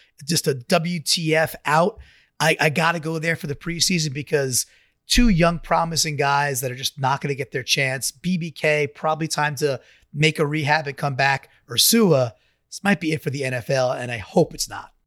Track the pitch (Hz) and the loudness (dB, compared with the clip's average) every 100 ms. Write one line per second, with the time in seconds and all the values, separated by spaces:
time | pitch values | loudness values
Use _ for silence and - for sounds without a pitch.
0 | _ _ 139 165 - 135 120 175 165 175 | _ _ -4 -2 0 -4 0 0 0 -6
1 | - - 160 156 156 - - 151 180 - | -2 -2 2 2 0 -2 0 2 2 -2
2 | - _ _ _ 151 160 156 147 165 170 | -18 _ _ _ 0 2 2 2 0 0
3 | 156 165 160 160 160 131 - 170 - 180 | -4 -4 -4 -4 -6 -8 -6 -2 0 0
4 | 156 135 143 151 135 123 - _ _ _ | -2 -6 -2 0 0 -2 -4 _ _ _
5 | _ - 240 170 170 170 - 165 165 165 | _ 4 6 6 4 2 -2 0 0 -2
6 | 160 143 139 143 143 131 131 123 131 - | -2 -2 0 2 0 -2 -6 -6 -8 -4
7 | 131 139 147 135 131 139 120 - 135 135 | -2 -2 -2 -4 -4 -8 -2 0 0 -2
8 | - - 175 185 170 - 160 151 143 - | -6 -6 -4 -2 -4 -2 0 2 0 -2
9 | 156 156 160 - 151 139 147 127 - _ | -4 -2 -4 -2 -2 0 -2 -4 -10 _
10 | _ 143 156 151 147 151 143 151 147 135 | _ 2 2 2 -2 0 0 0 0 -4
11 | 143 131 135 139 - _ _ 120 - 233 | -4 0 2 0 -4 _ _ 0 4 6
12 | 208 143 123 - _ _ _ - 196 202 | 6 6 2 -4 _ _ _ -4 0 0
13 | 160 156 151 135 131 127 - 135 127 139 | 0 -4 -4 -6 -4 -6 -2 0 0 -2
14 | 123 117 95 - 160 - - 98 - _ | -6 -8 -2 0 0 -2 -10 -10 -14 _